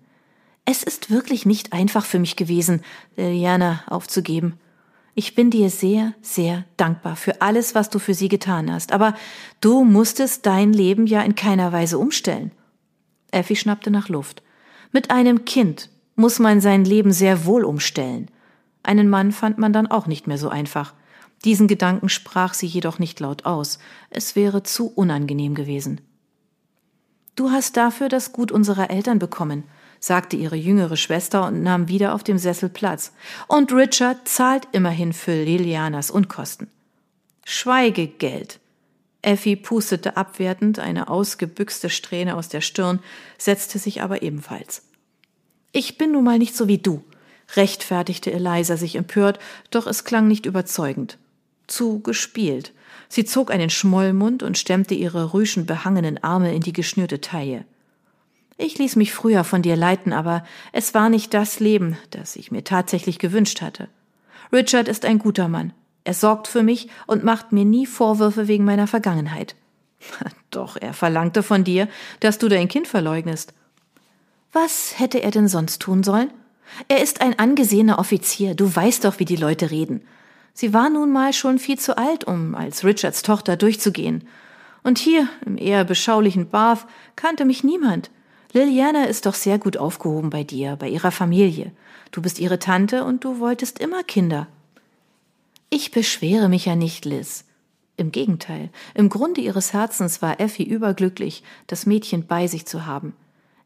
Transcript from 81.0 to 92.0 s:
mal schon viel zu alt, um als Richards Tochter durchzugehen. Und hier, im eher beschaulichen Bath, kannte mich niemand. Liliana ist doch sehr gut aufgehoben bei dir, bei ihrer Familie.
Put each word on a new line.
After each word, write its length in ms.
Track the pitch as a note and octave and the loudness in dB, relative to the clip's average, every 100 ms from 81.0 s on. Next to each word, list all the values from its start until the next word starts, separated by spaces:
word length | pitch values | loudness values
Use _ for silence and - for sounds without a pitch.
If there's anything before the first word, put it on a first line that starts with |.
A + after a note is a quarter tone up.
| D4 | 2
mal 200 | C4+ C4+ | 2 2
schon 260 | C#4 C4+ C4 | 0 0 0
viel 200 | C4 C4+ | 0 -4
zu 180 | - - | -2 -2
alt, 280 | B3+ D#4+ | 0 -2
um 300 | - F3 D#3+ | -4 -4 -4
als 300 | - - - | -6 -8 -2
Richards 380 | F#3 G#3 - - | 0 0 -2 -4
Tochter 340 | - G#3 - E3+ | 0 0 0 2
durchzugehen. 720 | G#3 G#3+ G#3 E3+ D#3+ D#3+ - - - - - _ | 2 2 -2 -2 -4 -4 -8 -20 -20 -20 -20 _
Und 160 | - B3 | 0 0
hier, 300 | D#4+ D#4+ C4 - - | 4 2 2 -4 -8
im 100 | G3 | -4
eher 280 | F#3+ G3+ | 0 2
beschaulichen 680 | F3+ F3+ - A3 G#3+ F#3 E3+ | 2 0 2 4 4 2 0
Bath, 360 | G#3 A3+ A3+ - - - - | 2 2 2 -2 -20 -20 -6
kannte 280 | D#4+ D#4+ | -4 0
mich 200 | C4+ C4 | 0 2
niemand. 460 | C4+ F4+ C#4 E3+ - _ _ _ _ | 0 2 0 0 -4 _ _ _ _
Liliana 520 | A#3+ C#4+ C4 C#4 D4+ | 2 4 4 2 2
ist 200 | B3+ G#3+ | 0 0
doch 100 | G3+ | -2
sehr 240 | F#3+ G3+ G#3 | -2 0 0
gut 200 | G#3 - | 0 -2
aufgehoben 500 | C#3+ - E3+ D#3 D#3 | -4 -4 -4 -2 -4
bei 160 | D3+ | -4
dir, 320 | D3 C3+ C#3 C#3+ | -6 -6 -6 -6
bei 120 | C3+ | -6
ihrer 220 | D3+ F#3 | -2 -2
Familie. 640 | F3 F3 F3+ G3 D#3+ F3+ - _ - | 0 0 4 4 2 -10 -14 _ -20